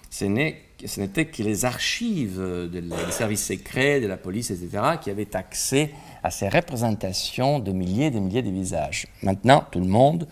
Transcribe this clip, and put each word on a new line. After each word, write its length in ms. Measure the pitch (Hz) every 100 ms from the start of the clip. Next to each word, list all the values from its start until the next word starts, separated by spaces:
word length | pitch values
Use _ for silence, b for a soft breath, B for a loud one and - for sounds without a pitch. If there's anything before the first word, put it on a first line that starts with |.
| -
ce 140 | -
n'est, 380 | 101 107 156 - - -
ce 160 | - -
n'était 260 | 98 - 156
que 160 | -
les 220 | 107 101
archives 760 | 123 117 - - 233 185 107 92
de 420 | 92 87 87 87
la, 240 | 85 85
des 80 | 87
services 340 | 90 110 104 -
secrets, 540 | 95 - 127 139 143
de 80 | 104
la 80 | 92
police, 340 | 90 101 120
et 60 | 90
cetera, 420 | 87 101 131 170
qui 120 | 101
avaient 240 | 101 101 95
accès 560 | - - - 135 151 B B B
à 80 | -
ces 180 | - 98
représentations 1120 | 165 - 123 117 101 95 95 - - 131 147
de 100 | 98
milliers 340 | 92 90 101 151
et 40 |
des 100 | 113
milliers 220 | 95 117
de 80 | 110
visages. 560 | 92 92 82 71 - - -
Maintenant, 420 | 95 95 117 147 -
tout 100 | 87
le 60 | 92
monde 400 | 104 135 170 156